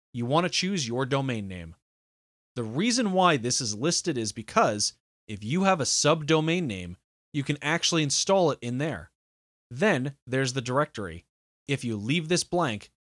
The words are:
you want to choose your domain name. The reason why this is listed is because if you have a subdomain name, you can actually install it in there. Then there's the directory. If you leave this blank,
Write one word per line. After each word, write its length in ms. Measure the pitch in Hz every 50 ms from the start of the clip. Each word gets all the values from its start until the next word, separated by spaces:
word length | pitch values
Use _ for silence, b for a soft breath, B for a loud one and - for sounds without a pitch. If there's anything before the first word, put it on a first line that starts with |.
| _ _ -
you 140 | 120 120
want 180 | 120 139 165 180
to 60 | 170
choose 380 | - - 180 185 202 180 135 110
your 180 | 117 127 135
domain 400 | 123 139 139 135 135 120 110 101
name. 300 | 95 92 90 82 82 85 - _ _ _ _ _ _ _ _ _ _ _ _ _ _ _
The 80 | 123 117
reason 480 | 110 113 147 208 247 226 254 240 202 185
why 240 | 185 185 175 160
this 240 | 123 107 123 120 -
is 160 | 135 107 104
listed 420 | 101 131 170 165 - - 175 143 120
is 140 | 110 101 -
because 600 | 117 107 - - - 220 135 107 104 - - - _ _ _ _ _ _ -
if 140 | 107 98 104
you 180 | 110 143 185 196
have 180 | 196 190 165
a 40 | 127
subdomain 800 | - - - - 147 165 165 151 143 160 156 156 160 165 185 170
name, 320 | 131 101 92 90 87 90 - _ _ _ _ _ _ -
you 120 | 143 135
can 140 | - 147 - -
actually 400 | 147 165 165 - - 175 165 156
install 480 | 139 - - - - 196 196 175 151
it 80 | 131 -
in 180 | - 120 120 127
there. 320 | 147 160 123 82 78 - _ _ _ _ _ _ _ _ _ _ _ _
Then 460 | 120 127 190 220 175 127 127 143 135 - _
there's 260 | 123 123 131 135 127 123
the 80 | 131
directory. 640 | 113 123 123 139 151 - - 113 101 87 80 87 - _ _ _ _ _ _ _ _
If 180 | - 139 131 -
you 120 | 120 110
leave 320 | 104 101 113 147 175 156 156
this 160 | 180 170 -
blank, 460 | - 175 175 170 131 107 101 - - _ _ _